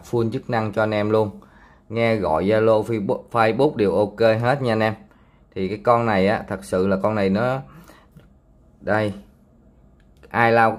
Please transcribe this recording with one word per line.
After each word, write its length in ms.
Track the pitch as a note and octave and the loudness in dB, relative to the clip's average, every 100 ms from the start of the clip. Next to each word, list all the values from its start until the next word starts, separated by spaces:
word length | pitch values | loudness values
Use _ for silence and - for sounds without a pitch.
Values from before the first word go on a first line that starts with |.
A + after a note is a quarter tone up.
| - | -4
full 200 | A#2+ A2+ | -4 -2
chức 180 | C3 - | -4 -6
năng 240 | A#2 G#2+ | -4 -4
cho 100 | G2+ | -2
anh 100 | G#2+ | -2
em 160 | G#2+ G#2 | 0 0
luôn. 200 | A2 G#2+ - - - - _ _ | 0 0 -6 -20 -20 -20 _ _
Nghe 260 | A2 A#2 A2+ | -2 0 0
gọi 300 | E2+ D#2 F#2+ | 0 0 2
Zalo, 380 | A2 A2 G#2+ | 2 4 2
Facebook, 400 | G#2 A2+ G2 - - | 0 -4 -2 -4 -4
Facebook 440 | A#2 A2+ A2+ D3 B2 | 0 2 2 0 2
đều 200 | G2+ F2 | 0 2
ok 240 | G2+ - | -2 2
hết 420 | A2+ A2+ A#2+ C#3 | 2 2 0 0
nha 120 | B2+ | -2
anh 60 | A2 | 0
em. 140 | A2 G#2 - _ _ _ _ - | -2 -4 -14 _ _ _ _ -8
Thì 120 | F#2 | -6
cái 100 | G#2 | -2
con 280 | A#2+ A#2 A#2 | 2 2 2
này 220 | G2+ F#2+ | 2 2
á, 160 | A2 - | 0 -4
thật 180 | F#2+ - | -10 -4
sự 220 | F#2 G2 | -2 0
là 100 | F#2+ | 0
con 120 | G#2+ G#2+ | 0 0
này 140 | G2 | 0
nó, 320 | G2+ B2 C3 C#3+ - - - _ - - _ _ _ _ _ | 0 -2 -4 -8 -20 -20 -20 _ -20 -20 _ _ _ _ _
đây, 320 | - G#2+ G#2+ F#2+ - _ _ _ _ _ _ _ _ _ - | -4 -2 -2 -6 -16 _ _ _ _ _ _ _ _ _ -8
iCloud 400 | A2 A#2 A#2 A2+ | 0 2 4 2